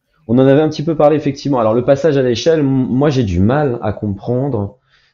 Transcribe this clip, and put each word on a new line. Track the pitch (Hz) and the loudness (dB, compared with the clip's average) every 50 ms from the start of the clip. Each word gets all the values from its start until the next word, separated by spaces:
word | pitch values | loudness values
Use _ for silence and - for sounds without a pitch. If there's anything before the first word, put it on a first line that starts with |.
| _ _ _ _ _ - | _ _ _ _ _ -2
On | 117 127 | 2 4
en | 131 135 | 4 6
avait | 135 143 | 6 4
un | 156 156 | 2 0
petit | 151 - 143 | -2 -4 -4
peu | 165 160 | -4 0
parlé, | 156 151 147 156 143 | 2 2 2 2 2
effectivement. | 151 147 135 - - 139 143 123 | -2 -4 -6 -6 -4 -4 -2 0
Alors, | 113 110 110 | 0 0 0
le | 123 123 | 0 2
passage | 143 139 135 - 165 139 139 | 0 0 2 2 0 0 2
à | 127 | 0
l'échelle, | 123 120 110 - 165 160 160 | 0 -2 -2 0 0 0 2
m-, | 143 | 0
moi, | 135 135 131 127 - 110 127 143 156 | 0 0 0 -2 -2 0 0 0 0
j'ai | 131 131 120 | 0 0 0
du | 98 87 87 | 0 0 0
mal | 95 110 131 151 151 135 117 - - | 2 2 2 0 0 -2 -4 -4 -6
à | 110 104 | -6 -6
comprendre | - - 104 98 95 - - 120 123 135 143 127 104 101 98 - _ _ _ _ _ _ _ | -6 -6 -8 -8 -6 -6 -6 -4 -4 -4 -4 -4 -4 -6 -6 -10 _ _ _ _ _ _ _